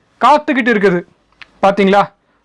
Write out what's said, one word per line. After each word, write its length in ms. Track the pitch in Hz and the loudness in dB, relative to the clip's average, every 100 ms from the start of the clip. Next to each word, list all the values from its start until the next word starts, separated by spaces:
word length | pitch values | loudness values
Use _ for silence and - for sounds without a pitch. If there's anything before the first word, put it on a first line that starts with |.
| _ _ | _ _
காத்துக்கிட்டு 480 | 240 294 294 269 247 | 0 0 0 -4 -2
இருக்குது. 260 | 214 196 175 175 _ _ _ - _ | 0 0 -2 -6 _ _ _ -20 _
பாத்தீங்களா, 380 | 196 202 196 196 185 _ _ _ | -2 0 0 0 -2 _ _ _